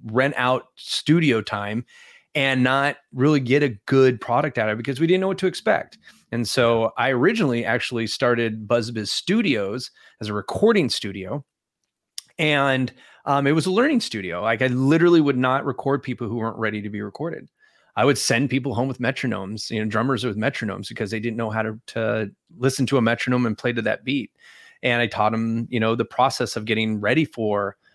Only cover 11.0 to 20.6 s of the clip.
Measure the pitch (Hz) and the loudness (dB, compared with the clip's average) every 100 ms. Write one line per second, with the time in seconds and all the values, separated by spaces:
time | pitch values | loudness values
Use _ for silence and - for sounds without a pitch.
11 | 104 98 92 143 - _ _ _ _ _ | -6 -8 -8 -8 -10 _ _ _ _ _
12 | _ - - - 151 147 139 131 127 - | _ -18 -12 -2 2 2 2 2 0 -6
13 | - - - 139 139 156 185 190 285 254 | -20 -8 0 2 4 2 2 2 2 2
14 | - 107 92 87 107 117 131 123 135 160 | -2 -6 -6 -4 -2 0 0 2 4 6
15 | 170 170 143 127 127 135 147 127 139 139 | 6 6 6 2 2 0 -2 -4 -2 -2
16 | 131 117 113 117 110 110 110 107 104 104 | -4 -6 -6 -4 -4 -4 -4 -4 -6 -8
17 | 104 - 165 - - _ _ _ _ - | -8 -8 -10 -10 -16 _ _ _ _ 0
18 | 127 139 - 120 135 131 131 107 135 127 | 2 2 2 0 0 -2 -2 -2 -2 -2
19 | 131 131 127 101 95 107 - 113 107 107 | -4 -2 -4 -4 -6 -10 -6 -4 -2 0
20 | 123 120 120 104 127 - | 0 0 -2 -2 -2 -2